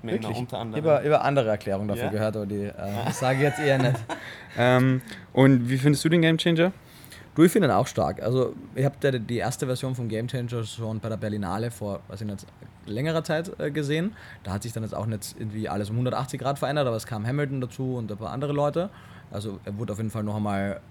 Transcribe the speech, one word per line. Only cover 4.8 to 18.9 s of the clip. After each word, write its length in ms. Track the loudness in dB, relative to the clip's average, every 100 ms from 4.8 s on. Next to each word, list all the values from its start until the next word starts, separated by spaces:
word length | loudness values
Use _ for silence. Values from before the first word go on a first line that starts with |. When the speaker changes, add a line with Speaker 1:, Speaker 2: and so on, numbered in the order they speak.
| 6 2 -2 -16 -4
Speaker 3:
und 340 | 6 8 8 4
wie 100 | 2
findest 280 | 4 4 4
du 20 |
den 120 | 6
Gamechanger? 500 | 6 4 4 4 2 0 -18 -20 -20 -20 -8
Speaker 2:
Du, 100 | 6
ich 80 | 8
finde 160 | 8 6
ihn 40 |
auch 160 | 4 2
stark. 360 | 0 -2 0
Also, 300 | 0 2 0 -2 -10
ich 120 | 0 0
hab 160 | 2
da 100 | 0
die 240 | 0 -2 -2
erste 300 | -2 -2 -4
Version 300 | -2 -2 -4
vom 120 | -2
Gamechanger 560 | -4 -4 -4 -4 -4
schon 380 | -6 -6 -6 -4
bei 80 | -4
der 80 | -4
Berlinale 540 | -4 -2 -2 -2 -4
vor, 280 | -4 -6 -6 -10
weiß 140 | -10
ich 60 | -8
nicht, 180 | -8 -12 -20 -20 -18 -8
längerer 360 | -4 -2 -2 -2
Zeit, 260 | -4 -4 -6
äh, 100 | -4
gesehen. 460 | -2 -2 0 -2 -6 -20 -14
Da 100 | -6
hat 100 | -6
sich 80 | -4
dann 120 | -6
jetzt 120 | -6 -4
auch 120 | -4
nicht 280 | -4 -8 -10
irgendwie 300 | -8 -6 -4
alles 220 | -2 -2
um 80 | -2
hundertachtzig 420 | -2 -2 -4 -4
Grad 180 | -4 -2
verändert, 300 | -2 0 0
aber 80 | -2
es 100 | -4
kam 220 | -6 -2
Hamilton 320 | -2 -2 -2
dazu 360 | -6 -4 -4 -4
und 120 | -6
ein 80 | -8
paar 140 | -8
andere 220 | -4 -2
Leute. 360 | 0 0 0 -4